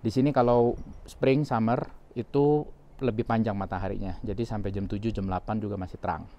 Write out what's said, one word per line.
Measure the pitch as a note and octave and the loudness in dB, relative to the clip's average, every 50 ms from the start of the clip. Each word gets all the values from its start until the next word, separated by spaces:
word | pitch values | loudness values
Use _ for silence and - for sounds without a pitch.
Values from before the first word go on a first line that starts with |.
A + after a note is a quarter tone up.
Di | - A2+ | -2 0
sini | G#2 B2+ C3 D3 | 2 4 2 4
kalau | C#3 C3 A#2+ A#2+ A#2+ A#2+ A#2+ A#2+ A#2+ - - - - - - | 4 4 4 6 6 6 6 4 2 -2 -8 -12 -14 -16 -16
spring, | - - - - C3 C3+ C#3 D3+ | -18 -6 0 2 4 4 4 2
summer | C#3 C3 A2+ A2 A2+ A#2+ C3 - - - - - - - | 2 2 2 2 2 2 0 0 -6 -12 -18 -20 -10 -8
itu | B2 A2+ - - C#3 C#3+ D3 D3 D3+ D3+ - - - - - - - C3+ | -8 -8 -2 2 4 4 6 4 2 0 -4 -12 -18 -20 -20 -10 -4 -2
lebih | B2 G#2+ G#2+ A#2 - | -2 0 0 0 2
panjang | A#2 A2+ A2 A2+ G2+ | 2 2 2 2 0
mataharinya. | G2 F#2+ F#2 F#2+ F2+ F#2+ F#2+ G2+ - G2+ F#2+ F2+ - - | -2 -2 -2 -2 -4 -2 -2 -4 -4 -4 -4 -6 -6 -4
Jadi | G#2+ G2+ G2 | -6 -4 -4
sampai | A#2 - A2+ G#2+ G2+ G2+ | -4 -4 -4 -4 -4 -2
jam | G2 G2+ G2 F#2 | -2 -2 -4 -2
tujuh, | G#2+ G2+ G#2 A2+ | -4 -2 -2 -2
jam | G#2+ G#2+ G2 F#2+ | -2 -2 -2 -2
delapan | F#2 F2+ - - G#2+ A2 | -2 -4 -2 -2 -4 -2
juga | G#2 G2+ G2+ | -2 -2 -4
masih | G2+ - - - - | -4 -6 -8 -10 -8
terang. | - F#2+ E2+ D#2+ G2+ - - | -4 -4 -4 -4 -6 -12 -16